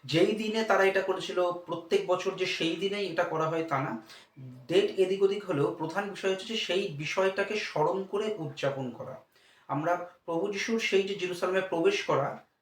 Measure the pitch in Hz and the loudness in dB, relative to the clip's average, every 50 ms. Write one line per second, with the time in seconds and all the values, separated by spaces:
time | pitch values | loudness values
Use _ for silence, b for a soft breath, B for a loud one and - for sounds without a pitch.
0 | B 131 147 165 190 214 214 214 220 214 214 220 220 214 196 190 190 190 190 190 | B 0 4 4 4 4 4 0 -2 -2 0 0 2 2 4 4 6 4 4 2
1 | 190 190 180 185 - - 180 180 180 175 175 175 - 165 165 165 - - 196 196 | 0 0 -2 -2 -4 -4 0 0 0 0 0 -4 -6 -8 -8 -8 -2 0 0 2
2 | 170 170 180 180 - 190 170 170 185 175 - - 160 165 165 165 196 196 202 202 | 2 2 0 0 0 -4 -2 -2 -2 -2 0 0 0 0 0 0 -2 -2 -2 -2
3 | 196 175 165 180 175 - 160 156 160 156 165 160 160 - 143 135 135 - 117 - | -4 -2 0 -2 -2 0 0 0 0 0 0 -2 0 0 0 0 0 -2 -4 -8
4 | B B B B B B _ 139 131 127 123 - - - 165 196 214 170 - 190 | B B B B B B _ -18 -18 -16 -16 -16 -6 4 4 4 4 4 4 2
5 | 185 185 196 196 196 190 202 208 - 185 160 139 147 - - - 160 160 180 202 | 2 2 4 4 4 2 2 0 -2 -2 0 2 2 0 0 -2 -6 -4 -2 -4
6 | 202 202 180 - 202 190 190 190 - - 226 214 - - 175 196 202 165 147 143 | -4 -4 -6 -2 -2 0 0 -2 -4 -6 -4 -4 -2 0 0 0 0 -2 -4 -6
7 | 156 - - 196 190 190 190 202 196 - 208 208 - - - 151 151 175 190 196 | -6 -2 0 2 2 2 2 0 -2 0 -2 -4 -4 -2 0 2 2 2 2 0
8 | 190 - 202 202 220 214 208 160 156 135 - - 143 135 131 135 131 120 113 - | -2 -2 -2 -2 -2 -2 -2 -4 -6 -8 -4 -2 -2 -2 0 -2 -6 -6 -6 -10
9 | - - - - - _ b b b b b b b b 139 147 156 170 175 175 | -10 -12 -12 -14 -16 _ b b b b b b b b -4 -2 2 0 0 0
10 | - - - _ - 170 165 170 196 208 196 - - 240 226 226 - - 196 190 | -2 -10 -14 _ -8 -4 -2 -2 0 -2 -2 -4 -2 0 0 0 0 4 4 4
11 | 196 196 185 165 180 180 175 - 196 180 190 190 185 - 175 165 170 202 202 - | 4 2 -2 -4 -4 -4 -2 -2 -2 0 0 0 0 0 0 2 2 2 2 2
12 | - - 151 135 147 - - - - _ _ _ | 0 0 2 2 2 -2 -4 -8 -14 _ _ _